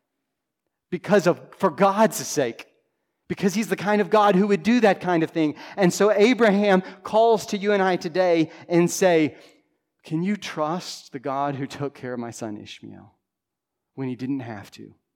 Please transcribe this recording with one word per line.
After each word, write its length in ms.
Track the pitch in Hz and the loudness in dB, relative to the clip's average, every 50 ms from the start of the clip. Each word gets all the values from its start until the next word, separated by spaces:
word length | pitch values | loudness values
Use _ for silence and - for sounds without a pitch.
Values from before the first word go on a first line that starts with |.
| _ _ _ _ _ _ _ _ _ _ _ _ _ _ _ _ _ - | _ _ _ _ _ _ _ _ _ _ _ _ _ _ _ _ _ -10
because 340 | 180 165 - - 208 202 - | -10 -8 -2 2 2 2 4
of, 140 | 175 147 - - - - | 2 0 0 -4 -20 -8
for 160 | - 196 185 | -2 -2 -2
God's 460 | 143 127 196 196 190 208 220 208 - | 0 2 2 2 4 4 2 2 0
sake, 500 | - 135 - - 151 131 117 117 - - _ _ _ _ _ _ _ _ _ _ _ _ | -2 -8 -6 -2 -2 -2 -2 -4 -8 -16 _ _ _ _ _ _ _ _ _ _ _ _
because 280 | - 175 - 180 202 165 | -10 -6 -2 -2 -2 -2
he's 140 | 214 220 170 | -2 -4 -4
the 60 | 190 | -4
kind 260 | - 165 202 208 208 | -4 -2 0 0 0
of 100 | 202 165 | 0 2
God 240 | 214 214 208 208 196 | 2 4 4 4 4
who 100 | 185 208 | 4 4
would 140 | 202 202 170 | 2 0 0
do 180 | 151 208 240 247 | 2 2 2 4
that 200 | 220 202 180 - | 4 2 2 2
kind 220 | - 180 180 165 160 | 0 -2 0 0 0
of 80 | - | -2
thing. 240 | - 170 156 151 143 - - - - | -2 -2 -2 -2 -2 -6 -14 -12 -4
And 140 | 202 196 175 | 0 2 2
so 200 | - - 196 214 | 2 4 2 2
Abraham 720 | 202 202 202 247 254 196 233 214 190 202 208 202 190 185 185 - - - | 4 4 4 4 4 4 4 4 4 4 2 4 2 2 2 -2 -12 -16
calls 460 | - - - 220 226 233 226 202 - | -8 -2 2 2 4 4 4 2 0
to 100 | - 208 | -4 -6
you 140 | 196 190 208 | -4 -2 0
and 100 | 208 196 | 0 2
I 140 | 185 190 180 | 2 0 0
today 560 | 180 - 175 147 185 185 180 170 165 156 160 - - - - | -2 -4 -4 -2 0 2 2 4 2 2 0 -4 -14 -6 0
and 220 | 175 170 175 165 | 2 2 2 2
say, 440 | - - 196 180 170 160 156 139 - - - _ _ _ _ _ _ _ _ _ _ _ - | 2 2 2 4 4 4 2 0 -2 -8 -20 _ _ _ _ _ _ _ _ _ _ _ -12
"Can 180 | - 156 160 | -8 -6 -4
you 140 | 180 196 208 | -2 -4 -4
trust 760 | 202 - - - 165 151 151 170 185 - - - - - - | -6 -8 -10 -6 -6 -4 -4 -4 -6 -8 -12 -16 -16 -18 -16
the 60 | - | -16
God 380 | 135 117 143 135 139 143 143 139 | -12 -8 -6 -4 -4 -4 -4 -4
who 100 | 127 139 | -6 -8
took 300 | 123 - - 143 139 - | -10 -8 -8 -8 -10 -10
care 180 | - - 127 123 | -10 -12 -10 -8
of 60 | 120 | -8
my 100 | 120 117 | -10 -10
son 260 | 117 - 117 110 107 | -10 -12 -12 -12 -12
Ishmael 600 | 104 104 107 - - - 110 101 95 98 107 _ _ _ _ _ _ _ _ _ _ _ _ _ _ _ _ _ | -12 -16 -18 -20 -20 -20 -20 -20 -20 -20 -20 _ _ _ _ _ _ _ _ _ _ _ _ _ _ _ _ _
when 140 | 139 135 127 | -10 -8 -8
he 60 | 123 | -8
didn't 260 | 110 131 131 143 135 | -8 -6 -6 -6 -6
have 280 | 120 113 110 101 107 - | -8 -10 -14 -14 -16 -20
to? 220 | - - 113 104 101 _ _ _ _ | -20 -20 -20 -20 -20 _ _ _ _